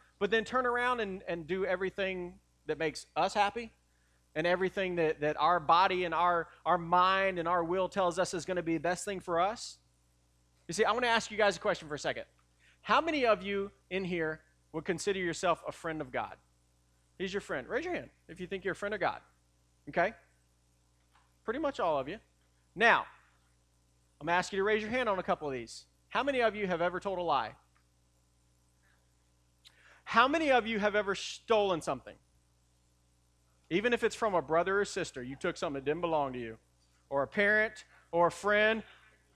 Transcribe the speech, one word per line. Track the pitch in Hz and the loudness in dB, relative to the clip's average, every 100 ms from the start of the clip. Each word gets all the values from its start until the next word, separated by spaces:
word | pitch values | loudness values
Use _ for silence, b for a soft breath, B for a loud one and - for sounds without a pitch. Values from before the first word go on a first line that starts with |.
| b _ | b _
but | 196 | 0
then | 220 | 0
turn | 214 262 247 | 0 -2 0
around | 240 247 247 | 0 0 0
and, | 202 190 - | -4 -6 -6
and | 170 151 | -8 -4
do | 190 202 | -4 -2
everything | 185 185 - 190 185 175 185 _ _ - | -2 -2 -4 -4 -4 -8 -14 _ _ -8
that | 151 | -4
makes | 160 - - - | -4 -4 -6 -2
us | 185 | 0
happy? | 214 202 233 226 - _ _ _ _ _ 151 | 2 0 -2 -10 -16 _ _ _ _ _ -2
And | 170 | 0
everything | 180 185 202 185 175 | 2 0 0 -2 0
that, | 156 156 | 0 0
that | 147 151 | -2 2
our | 156 175 | 2 4
body | 147 165 190 185 | 4 6 6 2
and | 175 | -2
our, | 160 175 170 160 b 160 | 2 2 2 -2 b 0
our | 175 | 2
mind | 165 180 185 190 190 180 | 4 4 6 4 2 0
and | 165 | 0
our | 175 | 0
will | 165 190 180 | 0 0 0
tells | 202 180 170 | 0 0 2
us | 175 | -2
is | 180 | -2
gonna | 151 180 | -4 -4
be | 165 | -2
the | 165 | -2
best | 170 175 - | -2 -2 -6
thing | 190 | -8
for | - 165 | -2 0
us? | 190 233 - - _ _ _ _ _ _ _ _ - | 0 -2 -12 -16 _ _ _ _ _ _ _ _ -8
You | |
see, | 175 | 0
I | 208 | 0
wanna | 226 247 | 2 2
ask | 226 - | 2 0
you | 208 | 2
guys | 208 170 | 2 2
a | |
question | 214 170 156 | -2 -2 -6
for | 147 | -6
a | |
second. | 151 123 - _ _ _ b b | -4 -6 -10 _ _ _ b b
How | - 240 | 0 2
many | 320 311 240 | 2 2 2
of | 202 | 2
you | 196 202 202 - - | 0 -4 -6 -10 -8
in | 185 | -6
here | 180 180 156 156 _ _ _ | -4 -2 -4 -6 _ _ _
would | 160 | -8
consider | 156 165 - 190 | -4 -2 -2 -2
yourself | 175 165 180 160 139 | -4 -2 0 0 -4
a | |
friend | - 165 156 | -10 -8 -8
of | 131 | -6
God? | 123 101 - _ _ _ _ _ _ _ - | -6 -6 -10 _ _ _ _ _ _ _ -10
He's | 185 | -6
your | 196 | -6
friend. | - 156 - | -6 -6 -4
Raise | 226 339 | -6 -4
your | |
hand | 320 127 _ - | -6 -10 _ -20
if | 170 | -14
you | 180 | -10
think | 190 185 | -8 -6
you're | |
a | 160 | -6
friend | 202 | -6
of | 208 | -2
God. | 151 - - _ _ _ _ _ - | -2 -4 -12 _ _ _ _ _ -4
Okay? | 175 185 - _ _ _ _ _ _ _ _ _ _ _ _ - | 0 0 -2 _ _ _ _ _ _ _ _ _ _ _ _ -8
Pretty | 247 | -4
much | 285 269 | -4 -2
all | 185 147 | -2 -2
of | 135 | -4
you. | 214 - _ _ _ _ 175 | -10 -16 _ _ _ _ 4
Now, | 226 156 - - _ _ _ _ _ _ _ _ _ - | 6 6 4 -10 _ _ _ _ _ _ _ _ _ -8
I'm | 151 | 0
gonna | 175 | 0
ask | 175 | 2
you | 196 | -2
to | |
raise | 202 220 | 0 0
your | 214 | 0
hand | 254 226 | -2 0
on | 190 | -2
a | |
couple | 180 180 147 | -2 -2 -2
of | |
these. | 127 113 - - _ _ | -8 -10 -16 -20 _ _
How | 214 | -2
many | 269 262 | 0 2
of | 226 202 | 0 0
you | 190 | -2
have | 170 | 0
ever | 175 175 | 0 -2
told | 202 180 | -4 -4
a | |
lie? | 170 139 107 - _ _ _ _ _ _ _ _ _ _ _ _ _ _ _ _ _ _ _ _ b b b b | 0 0 -2 -10 _ _ _ _ _ _ _ _ _ _ _ _ _ _ _ _ _ _ _ _ b b b b
How | - 226 254 | 0 4 4
many | 320 302 | 4 2
of | 254 220 | 2 2
you | 220 | 0
have | 208 202 | 0 0
ever | 196 190 | -2 -4
stolen | - - - 220 202 170 | -8 -10 0 2 2 0
something? | - 127 - - _ _ _ _ _ _ _ _ _ _ _ _ _ _ - | -4 -8 -10 -20 _ _ _ _ _ _ _ _ _ _ _ _ _ _ -4
Even | 175 240 | -2 0
if | 233 | 0
it's | 226 - | 0 -2
from | 220 180 | 0 0
a | |
brother | 139 160 175 196 | 2 2 2 0
or | 196 | -2
sister, | 196 160 135 | -4 -6 -8
you | 123 139 | -12 -6
took | 180 160 | -4 -4
something | 175 139 | -4 -2
that | 135 | -2
didn't | 160 | -2
belong | 170 160 139 | 0 0 0
to | 123 | -4
you, | 113 113 _ _ _ _ - | -10 -12 _ _ _ _ -4
or | 139 | -2
a | 131 | 0
parent, | 214 202 214 220 - - b b | 2 2 2 0 -4 -20 b b
or | 170 170 | 2 2
a | |
friend, | - 202 208 214 226 b b b b _ | 2 2 4 4 2 b b b b _